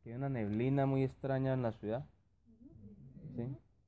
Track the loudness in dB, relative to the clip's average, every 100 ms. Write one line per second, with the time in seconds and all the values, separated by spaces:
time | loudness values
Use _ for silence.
0 | -10 -4 -2 0 0 2 4 4 4 4
1 | 2 0 0 2 2 2 0 -2 -2 -2
2 | -4 -16 _ _ _ -20 -20 -18 -18 -18
3 | -18 -14 -10 -6 -6 -8 -14 _